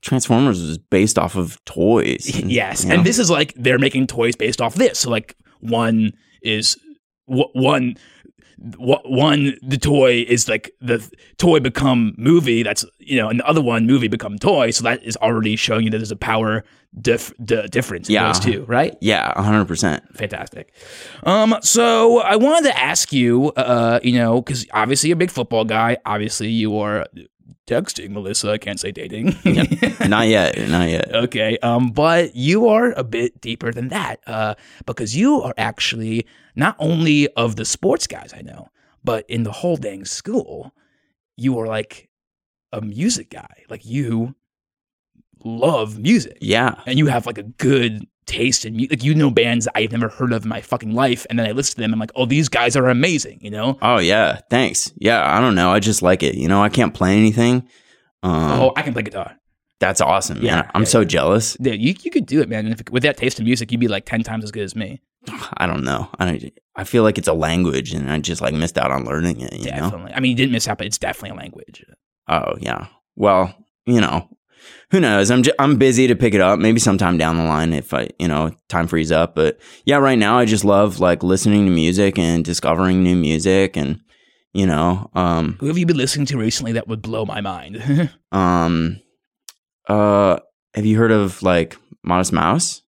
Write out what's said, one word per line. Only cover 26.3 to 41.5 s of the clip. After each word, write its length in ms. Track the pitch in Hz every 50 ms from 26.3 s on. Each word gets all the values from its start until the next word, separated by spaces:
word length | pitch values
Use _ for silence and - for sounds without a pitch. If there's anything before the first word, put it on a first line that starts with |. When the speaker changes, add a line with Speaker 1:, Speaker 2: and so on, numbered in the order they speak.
| - - 110 110
Speaker 2:
you 280 | 113 113 110 107 104
are 280 | 107 104 104 104 107 76 - _ 85 - - _ _ _ - - _ _
texting 420 | - 110 123 190 - - - 98 98
Melissa. 420 | 101 104 98 95 104 - - 104
I 60 | 107
can't 220 | 107 - 104 101 92
say 120 | - 101
dating. 440 | 98 - - - - - 120 190 - -
<laughs> 60 | -
Speaker 1:
Yeah. 180 | 185 - - 147 - - - - - - - -
Not 200 | 98 104 107 117
yet. 300 | 110 110 104 90 71 - - 53 52
Not 200 | 78 87 90 82
yet. 240 | 82 80 - - -
Speaker 2:
Okay. 420 | 113 117 120 - 113 110 110 113 -
Um, 320 | - 143 120 123 127 120
but 440 | 107 143 151 165 170 170 175 139 -
you 320 | 120 127 147 180 214 233
are 240 | 233 214 220 240 247 220
a 100 | - 127
bit 360 | 113 107 117 120 120 _ _
deeper 320 | - 120 117 - - 117
than 160 | 117 117 123 131
that, 300 | 165 208 165 123 113 - _
uh, 280 | - 113 110 110 107 107 _ - - - - -
because 300 | - 120 - 117 104 113
you 260 | 147 214 277 294 269 -
are 100 | 127 120
actually 680 | - 110 113 110 - - - - 113 110 113 110 117 - _ _ _ _ _ _
not 200 | - 139 190 - -
only 500 | 151 156 170 160 165 160 147 147 143 - -
of 200 | - 117 117 107
the 80 | 110 113
sports 440 | - - - - 120 127 339 -
guys 260 | - - - - - -
I 60 | -
know, 260 | - - - - - _ _ _ _ _ _ _ _
but 200 | 127 120 110 - _
in 140 | 113 117 117
the 80 | 107
whole 260 | 107 - - 175 170
dang 260 | 143 123 107 98 95 95
school, 720 | - - - - 190 220 247 - - - - - - _ _ _ _ _ _ _ _ _ _ _ _ _
you 200 | - 117 135